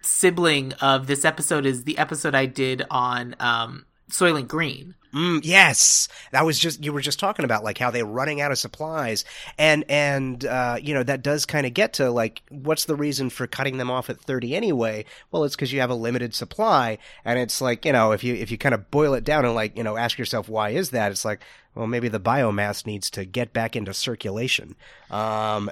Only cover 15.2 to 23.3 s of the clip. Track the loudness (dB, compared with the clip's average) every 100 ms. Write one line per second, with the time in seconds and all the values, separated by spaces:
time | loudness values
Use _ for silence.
15.2 | -6 -2 -2 -2 -2 0 0 0 -2 -2
16.2 | -2 -6 -8 -2 4 4 2 -4 -10 -10
17.2 | -2 0 0 0 0 0 2 4 6 4
18.2 | 0 -4 -4 -2 0 0 0 2 2 2
19.2 | 2 2 4 2 -2 -4 -4 -2 -2 -2
20.2 | -4 -4 -4 -2 0 -2 -2 0 0 0
21.2 | -4 -6 -10 -20 _ -8 -4 -2 -2 -2
22.2 | 0 2 2 2 -2 -4 -8 -6 -8 -8
23.2 | -6